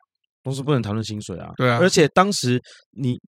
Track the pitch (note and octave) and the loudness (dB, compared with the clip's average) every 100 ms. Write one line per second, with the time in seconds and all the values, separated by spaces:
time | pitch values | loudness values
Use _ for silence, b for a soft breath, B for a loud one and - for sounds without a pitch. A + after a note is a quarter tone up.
0 | _ _ _ _ C3 C3+ C3+ C3+ G#2+ A2 | _ _ _ _ -10 -6 -2 -2 0 -4
1 | G#2+ G#2+ G#2 E2+ E2 E2+ B2+ A#2+ F3+ - | -6 -8 -10 -12 -10 -2 0 4 4 4
2 | C#3+ - G3+ - B2 B2 b b b - | 4 4 2 0 0 -2 b b b -6
3 | C3 B2 | -4 -4